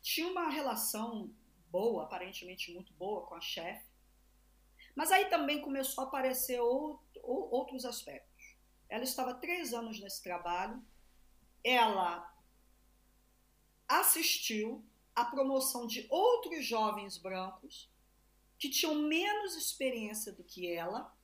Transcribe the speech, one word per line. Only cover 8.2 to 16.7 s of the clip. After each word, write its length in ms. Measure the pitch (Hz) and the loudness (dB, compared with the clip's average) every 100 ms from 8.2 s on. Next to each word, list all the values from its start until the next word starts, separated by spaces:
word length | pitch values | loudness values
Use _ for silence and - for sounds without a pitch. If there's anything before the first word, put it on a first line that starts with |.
| - _ - - _ _ _ | -18 _ -20 -20 _ _ _
Ela 160 | 214 | -4
estava 280 | 254 - 254 | -4 -2 -4
três 400 | 254 339 349 285 | -4 -4 -2 -2
anos 280 | 233 226 214 | -4 -4 -8
nesse 200 | 202 - | -10 -10
trabalho, 640 | 185 175 175 180 202 254 - - - - - - - _ | -6 -6 -2 -2 -2 -6 -14 -20 -20 -20 -20 -20 -20 _
ela 680 | 233 254 226 196 175 175 - - _ _ _ _ _ _ _ _ _ _ _ _ _ _ - | 4 6 6 6 2 0 -10 -20 _ _ _ _ _ _ _ _ _ _ _ _ _ _ 2
assistiu 960 | 302 381 320 311 - - 220 220 262 - _ _ | 4 6 4 4 2 0 0 -2 -4 -10 _ _
à 100 | - | 0
promoção 640 | 240 269 269 269 262 247 233 | 0 2 4 4 2 0 -4
de 180 | 240 - | -6 0
outros 560 | 320 453 480 359 320 | 6 8 6 2 -4
jovens 500 | 254 | -2